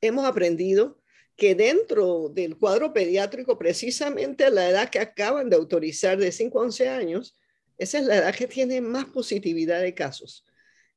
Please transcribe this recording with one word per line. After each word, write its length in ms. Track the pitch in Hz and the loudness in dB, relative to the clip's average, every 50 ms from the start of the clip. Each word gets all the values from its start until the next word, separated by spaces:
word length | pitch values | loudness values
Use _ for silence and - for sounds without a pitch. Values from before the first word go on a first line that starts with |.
| - | -2
hemos 240 | 226 233 277 269 | -2 0 0 0
aprendido 720 | 262 - 208 180 170 170 160 180 190 190 202 226 285 - _ _ _ _ _ _ _ _ | 0 0 2 0 0 0 0 0 2 4 2 2 2 -2 _ _ _ _ _ _ _ _
que 180 | - 208 202 185 | 2 2 4 4
dentro 760 | 175 214 247 302 392 453 - - 214 196 180 175 165 156 147 | 4 4 4 4 2 2 2 2 2 2 2 2 0 -2 -4
del 300 | 147 185 180 160 160 - | -4 -4 -6 -6 -2 0
cuadro 340 | 220 196 190 240 302 311 302 | 0 2 2 2 0 0 0
pediátrico, 680 | 220 185 170 180 196 196 202 202 247 254 254 233 - | 0 0 2 2 0 0 -2 -6 -8 -2 -2 -2 0
precisamente 920 | 170 165 165 - - 247 247 - 294 285 277 - 247 277 269 - 285 254 | 0 0 -2 0 -4 -6 -6 -4 -4 -4 -4 -4 -6 -6 0 2 2 4
la 180 | 220 190 180 175 | 4 4 2 4
edad 220 | 180 196 226 - | 2 2 0 0
que 80 | - 196 | -2 -4
acaban 500 | 220 214 - - 208 214 269 294 269 240 | -4 -4 -4 -4 -2 -2 0 -2 2 4
de 80 | 185 | 4
autorizar 640 | 160 160 - 185 170 156 156 156 - - 185 190 190 | 4 4 2 -2 -2 -2 -2 -4 -2 0 0 2 2
de 140 | 202 180 170 | 0 0 0
cinco 280 | - 226 247 - 226 | -2 -4 -2 0 0
a 40 | 233 | -2
once 220 | 247 220 - 247 | -2 -2 -2 -2
años, 520 | 262 262 262 202 165 165 196 254 - _ _ _ _ _ _ _ _ _ - | -2 -2 -4 -4 -4 -4 -6 -6 -8 _ _ _ _ _ _ _ _ _ -10
esa 200 | 196 190 - 294 | -8 -4 -2 -2
es 60 | 269 | 0
la 140 | 254 208 202 | 2 2 2
edad 160 | 160 180 202 | 2 2 -2
que 120 | - 247 | -4 -6
tiene 360 | 247 - 262 262 247 262 254 240 | -6 -2 -2 -2 -2 -2 -4 -4
más 240 | 226 240 262 269 | -4 -4 -6 -6
positividad 760 | - - 262 226 - 214 202 196 175 165 165 160 160 170 175 | -6 -6 -6 -4 -4 -4 -4 -4 -4 -2 -2 -2 -2 0 0
de 140 | 185 185 180 | -2 -4 -4
casos. 500 | - 156 135 - - - - - - _ _ _ _ _ _ _ _ _ _ _ | -4 -6 -6 -6 -12 -18 -20 -20 -20 _ _ _ _ _ _ _ _ _ _ _